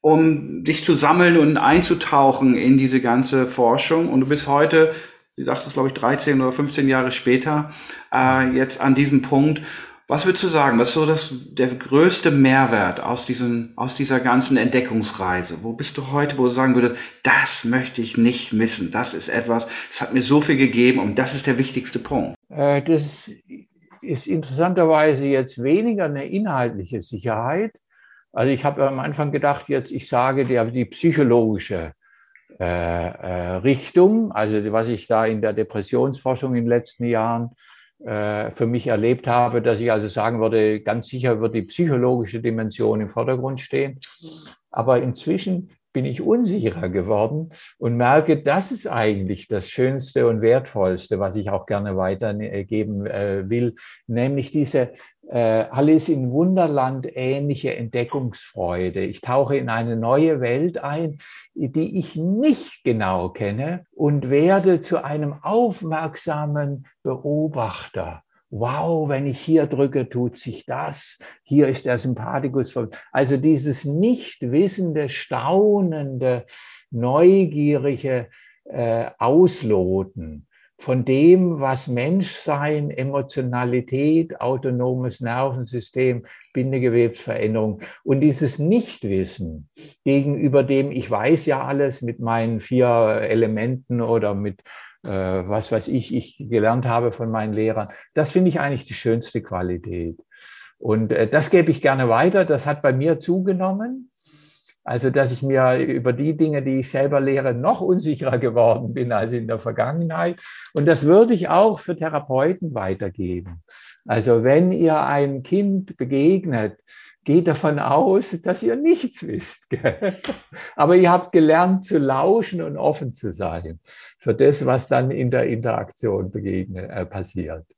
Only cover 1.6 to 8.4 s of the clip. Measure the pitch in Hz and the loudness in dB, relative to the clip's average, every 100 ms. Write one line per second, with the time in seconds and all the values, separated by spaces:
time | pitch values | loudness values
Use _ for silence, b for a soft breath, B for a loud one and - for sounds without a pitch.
1.6 | 135 165 175 165 - 143 135 135 131 117 | 4 4 4 -2 2 4 4 4 4 4
2.6 | 120 135 131 131 120 120 131 135 127 127 | 6 4 4 2 2 2 2 0 0 2
3.6 | 117 127 - 165 170 131 131 147 143 143 | 2 2 2 0 2 0 2 0 2 2
4.6 | 160 160 160 160 B B _ - 135 127 | 4 6 4 2 B B _ -10 -6 -4
5.6 | 139 139 135 135 120 143 - 135 127 127 | -4 -2 -2 -2 -2 0 0 2 0 -2
6.6 | 143 147 135 131 127 - 127 127 156 151 | -4 0 2 2 0 -2 2 2 2 -4
7.6 | 151 B B B B 127 131 131 | -4 B B B B 0 2 2